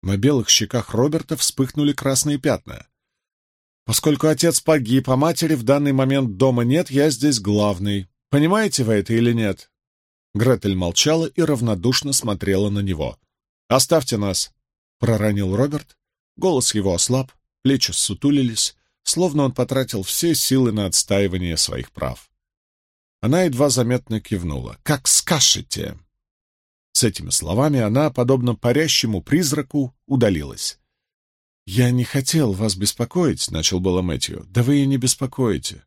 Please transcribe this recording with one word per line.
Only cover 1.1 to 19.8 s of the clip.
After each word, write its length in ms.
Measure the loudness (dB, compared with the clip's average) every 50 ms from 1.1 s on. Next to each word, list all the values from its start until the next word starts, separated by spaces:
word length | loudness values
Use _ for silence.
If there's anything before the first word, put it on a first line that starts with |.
| 0 -4 -6 -6 -6
вспыхнули 580 | -4 -4 -4 -2 -2 -4 -2 0 0 0 0 0
красные 440 | 0 -2 -2 0 0 0 -2 -2
пятна. 480 | -2 0 -2 -2 -2 _ -12 -18 -18 -18 _ _ _ _ _ _ _ _ _ _ _ _ _ _ _ _ _ _ _ _
"Поскольку 420 | -4 -4 0 2 2 0 2 2
отец 340 | 0 2 2 2 2 2 0
погиб, 480 | 2 2 2 2 2 2 2 2 2 2
а 80 | 0
матери 380 | 2 2 0 0 0 0 0 0
в 80 | 0 2
данный 280 | 2 2 2 2 2
момент 460 | 2 2 2 2 2 0 0 -2 0
дома 260 | 2 2 2 4 2 2
нет, 280 | 2 2 2 0 0
я 180 | 0 2 2 2
здесь 300 | 2 2 0 0 0 0
главный. 680 | 0 0 2 2 2 2 0 -2 -2 -2 -2 -4 -6 _ _ _ _ _
Понимаете 540 | 2 2 4 4 4 2 2 0 0 -2 0
вы 100 | 2 2
это 200 | 0 2 2 0
или 200 | 2 2 2 2
нет?" 360 | 0 0 -2 -4 -6 -10 _ _ _ _ _ _ _ _ _ _ _ _ _ _
Гретель 420 | 0 2 2 2 2 2 -2 -2
молчала 500 | 0 -2 -2 0 0 2 2 2 2 0
и 160 | -2 _ 0
равнодушно 720 | 0 0 0 0 0 -2 -2 0 0 -2 -2 0 -2 -2 -4
смотрела 560 | -2 -2 -2 -6 -4 0 0 0 2 0 0
на 100 | -2 -2
него. 380 | -2 -2 -4 -4 -4 -8 -8 _ _ _ _ _ _ _ _ _ _
"Оставьте 500 | _ 0 0 2 4 2 2 2 0 -4
нас", 360 | -2 -2 -2 -2 -4 -4 -6 _ _ _ _ _ _ _ _ _ _ 0
проронил 500 | 0 0 2 0 0 0 0 -2 -2 0
Роберт. 440 | 0 0 0 -2 -6 -10 _ _ _ _ _ _ _ _ _ _
Голос 360 | -2 0 2 2 2 0 0 0
его 200 | 0 0 0 0
ослаб, 360 | 0 0 0 0 -2 -2 -4 _ _ _ _ _ _
плечи 300 | _ 2 2 2 0 -2
ссутулились, 840 | -2 -4 -4 -4 -4 -2 0 0 2 2 0 -2 -2 -4 -4 -6 -6 _ _ _ _ _ _
словно 400 | -4 -2 0 0 0 0 0 -2
он 80 | 0
потратил 500 | 0 -2 -4 -2 0 -4